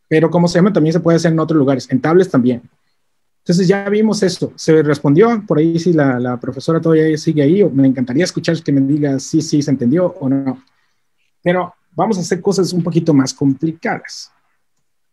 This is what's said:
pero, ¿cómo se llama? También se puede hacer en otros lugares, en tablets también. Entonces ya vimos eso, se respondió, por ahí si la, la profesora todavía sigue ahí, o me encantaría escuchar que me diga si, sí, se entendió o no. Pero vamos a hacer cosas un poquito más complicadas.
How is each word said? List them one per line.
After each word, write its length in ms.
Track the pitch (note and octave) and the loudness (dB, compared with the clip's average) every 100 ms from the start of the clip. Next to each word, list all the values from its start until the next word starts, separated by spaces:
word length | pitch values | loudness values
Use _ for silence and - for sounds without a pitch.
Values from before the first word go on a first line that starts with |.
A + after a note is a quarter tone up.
| _ | _
pero, 220 | D#3+ D#3+ | 0 2
¿cómo 180 | F3 E3+ | 2 0
se 100 | F3 | 2
llama? 140 | G3+ | 2
También 220 | F#3 D#3 | 2 0
se 60 | E3 | 0
puede 160 | E3 E3 | 2 2
hacer 160 | E3 | 2
en 60 | D#3+ | 0
otros 200 | D#3 D#3+ | 0 0
lugares, 300 | C3+ C3 - | 2 -2 -2
en 100 | B2+ | -2
tablets 300 | D3+ F3 F3+ | 2 2 2
también. 320 | C3+ B2 B2+ - _ _ _ _ _ _ _ | 2 0 -2 -8 _ _ _ _ _ _ _
Entonces 300 | - F3 F3+ | -2 2 2
ya 200 | G3 G3+ | 0 0
vimos 340 | G#3 A3 G#3 | 0 0 0
eso, 300 | F#3 F3 C#3 - | -2 -2 -8 -4
se 260 | - D#3+ | 2 2
respondió, 600 | D3 C#3+ D3 D3+ A#3 A3+ - | 2 0 2 4 4 2 -2
por 120 | D3+ | 0
ahí 200 | E3 E3 | 0 0
si 140 | F3 | 0
la, 260 | E3 C#3 B2 | 2 2 0
la 220 | B2 A#2+ | -4 -6
profesora 400 | - C3 - E3 | -8 -6 -4 -2
todavía 360 | E3 D#3+ D#3 D3+ | 2 2 2 0
sigue 240 | E3 D3 | -2 0
ahí, 200 | C#3 G3 | 2 2
o 80 | F3+ | 2
me 160 | C3+ C3+ | 2 2
encantaría 380 | C3 B2 C3 | 2 -2 -2
escuchar 360 | F3+ E3 E3+ D#3+ | -2 -2 -2 -2
que 100 | D#3+ | 0
me 80 | C#3 | 0
diga 380 | C3+ D3+ C#3+ C3+ | 0 0 -2 -4
si, 240 | - D#3+ | -2 -4
sí, 200 | D#3 D3+ | 0 -2
se 80 | D3 | -2
entendió 360 | C3 A#2+ E3+ F3+ | -2 0 0 0
o 220 | - C3 | -2 -4
no. 360 | C#3 C3+ B2+ _ _ _ _ _ _ _ _ | -2 -4 -8 _ _ _ _ _ _ _ _
Pero 320 | F3+ F3+ F3 - _ | -2 -2 -4 -12 _
vamos 260 | D3+ G3+ F#3 | -4 -2 -2
a 20 | |
hacer 200 | E3 F3+ | -4 -4
cosas 320 | G3+ F#3+ D#3+ | -2 -2 -2
un 120 | F3 | -2
poquito 280 | E3+ D#3+ E3 | -2 -2 2
más 220 | C#3+ B2+ | 2 0
complicadas. 960 | - C#3 C3+ D#3+ D#3+ A3 F#3 - - - _ _ _ _ _ _ _ _ | -2 -2 0 -4 -4 -6 -8 -10 -20 -20 _ _ _ _ _ _ _ _